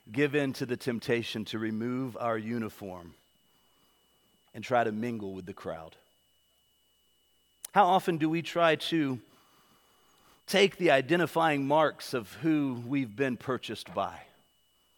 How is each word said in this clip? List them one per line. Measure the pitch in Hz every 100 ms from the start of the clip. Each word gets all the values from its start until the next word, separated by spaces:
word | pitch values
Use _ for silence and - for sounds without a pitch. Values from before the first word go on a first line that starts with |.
| -
give | 117 143
in | 147 139
to | - 127
the | 123
temptation | - 117 - 120 110 113 101
to | 110
remove | 110 110 120 127 131 104
our | 117 113
uniform | 110 120 110 - 98 90 85 - _ _ _ _ _ _ _ _ _ _ _ _ _ 113
and |
try | 104 120
to | 113
mingle | 107 120 113 98 95
with | 92
the |
crowd? | 95 92 82 80 - _ _ _ _ _ _ _ _ _ _ _ _ _ _ _ _ - 190
How | 180
often | 185 - 165
do | 156
we | 165
try | - 170 165 156
to | - 165 143 123 - _ _ _ _ _ _ _ _ _ _ _ -
take | 196 202 -
the | 170
identifying | 139 131 175 160 170 165 143 135
marks | 151 147 - -
of | 127 98 110
who | 160 151 139 120 120
we've | 139 120 104
been | 135 117
purchased | - 120 - 107 -
by | 92 92 85 - _ _ _ _ _ _